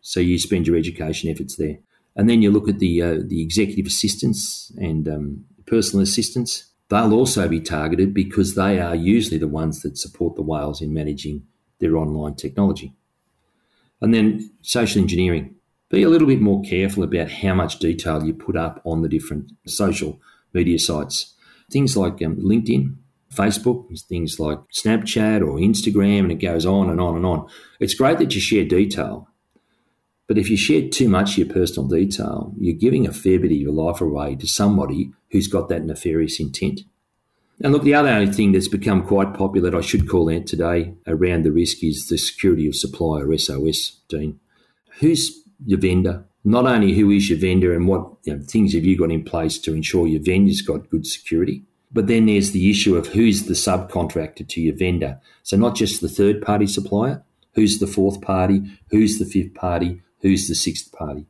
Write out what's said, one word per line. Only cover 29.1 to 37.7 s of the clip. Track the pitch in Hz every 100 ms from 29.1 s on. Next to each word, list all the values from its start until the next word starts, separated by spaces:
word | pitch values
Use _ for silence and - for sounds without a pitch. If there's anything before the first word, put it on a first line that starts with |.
| 50 - _ _ _ _ _ _ _ _ _ _
but | 107
if | 98
you | 104
share | - 156 -
too | - 127
much | 92 98
of | -
your | 85
personal | 92 87 - 67
detail, | 80 98 98 - - - 101
you're | 87
giving | 80 110 78 98
a |
fair | - 95 92
bit | 82
of | 76
your | 69
life | 76 80 87
away | 82 73 73 67
to | -
somebody | - 101 98 69 69 - - _
who's | 101 -
got | 95 82
that | 85 80
nefarious | 76 87 80 78 -
intent. | 76 65 95 65 - _ _ _ _ _ _ _
And | 139